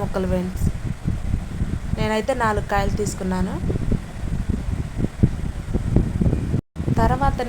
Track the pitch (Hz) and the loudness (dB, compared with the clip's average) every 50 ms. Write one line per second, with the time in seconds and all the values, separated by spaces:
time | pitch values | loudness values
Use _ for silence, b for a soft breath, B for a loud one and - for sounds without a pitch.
0 | 202 202 - 196 185 180 185 180 180 180 185 - - - - - - - - - | 0 -2 -2 -2 0 0 0 0 0 -2 -2 0 0 0 0 0 -4 -6 -6 -4
1 | - - - - - - - - - - - - - - - - - - - - | -2 -2 -2 -2 -2 0 0 -2 -2 -4 -4 -4 -4 -2 -4 -4 -4 -4 -2 0
2 | 214 214 214 220 214 - 262 247 233 220 208 208 - - 208 202 196 - - - | 0 0 0 0 0 0 0 2 2 2 2 0 0 0 0 2 2 2 0 0
3 | 208 196 - - 190 185 185 185 185 185 185 180 - - - - - - - - | 0 -2 -2 -2 -2 -2 0 0 0 -2 -2 -2 -2 -2 0 0 2 2 0 0
4 | - - - - - - - - - - - - - - - - - - - - | 0 -4 -8 -6 -4 -2 -2 -2 0 -2 -2 -2 -2 -2 -2 -2 -4 -4 -2 -2
5 | - - - - - - - - - - - - - - - - - - - - | -2 -2 2 4 4 4 4 0 -4 -4 -4 -6 -4 -2 -2 -2 0 2 4 4
6 | - - - - - - - - - - - - - _ _ - - - - 226 | 4 4 2 2 2 4 4 2 2 0 0 -2 -2 _ _ -6 -2 0 2 4
7 | 226 226 254 254 277 277 262 - 247 | 4 4 4 4 2 2 2 2 0